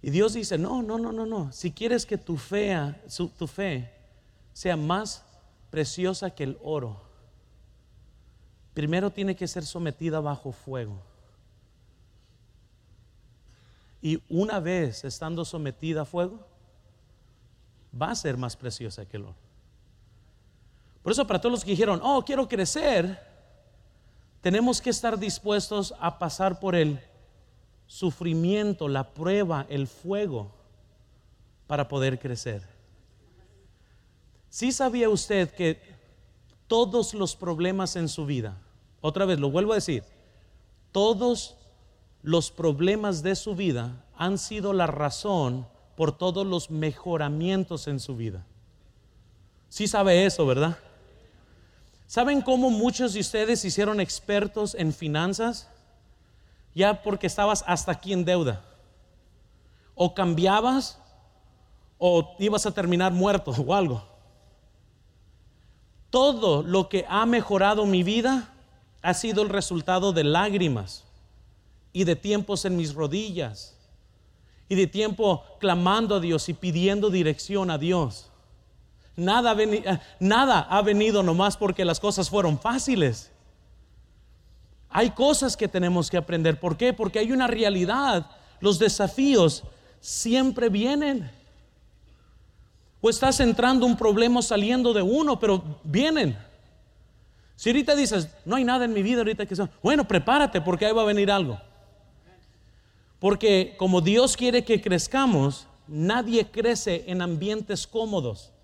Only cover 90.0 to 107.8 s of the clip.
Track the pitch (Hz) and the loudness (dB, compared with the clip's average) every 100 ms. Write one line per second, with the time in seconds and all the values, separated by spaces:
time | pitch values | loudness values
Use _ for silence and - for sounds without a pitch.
90 | - - 233 247 262 254 240 202 233 294 | -10 -6 0 2 2 2 2 2 2 2
91 | 294 262 143 - _ - _ _ _ _ | 0 -2 -6 -14 _ -20 _ _ _ _
92 | - - _ - - _ - _ _ _ | -20 -20 _ -20 -20 _ -20 _ _ _
93 | 220 220 269 269 254 226 240 262 247 233 | 0 4 2 4 4 4 4 6 4 4
94 | 226 208 233 247 233 214 202 254 247 220 | 4 4 4 4 2 0 2 2 4 2
95 | 185 254 311 262 220 190 160 147 156 156 | 2 2 2 2 2 2 0 -10 -2 2
96 | 294 311 190 107 - - - _ _ _ | 2 4 2 -2 -10 -20 -20 _ _ _
97 | _ _ _ _ _ - 226 240 277 294 | _ _ _ _ _ -6 0 2 4 4
98 | 277 202 160 - - 240 247 254 247 214 | 4 0 -2 -8 -4 0 2 2 0 0
99 | 196 247 220 220 208 185 202 - 196 294 | 0 0 0 -2 -6 -4 -6 -2 2 2
100 | 247 190 - 269 294 185 160 175 208 220 | 4 2 4 4 4 0 0 0 2 2
101 | 214 208 202 202 160 110 - _ - _ | 2 2 2 2 0 -4 -12 _ -20 _
102 | _ - - - _ _ _ _ _ _ | _ -20 -20 -20 _ _ _ _ _ _
103 | _ _ 190 202 220 196 185 - 190 180 | _ _ 0 2 4 4 2 -2 2 4
104 | 165 214 254 - 247 247 233 220 - 180 | 4 4 4 2 2 2 2 0 2 -2
105 | - 262 262 180 139 139 - - - 151 | 0 0 2 4 2 0 -12 -20 -12 -2
106 | 165 233 233 233 214 214 226 233 - 170 | 0 0 2 0 0 0 0 0 -2 -4
107 | - 180 180 165 190 214 214 208 | -4 -4 -2 -2 -4 -4 -6 -8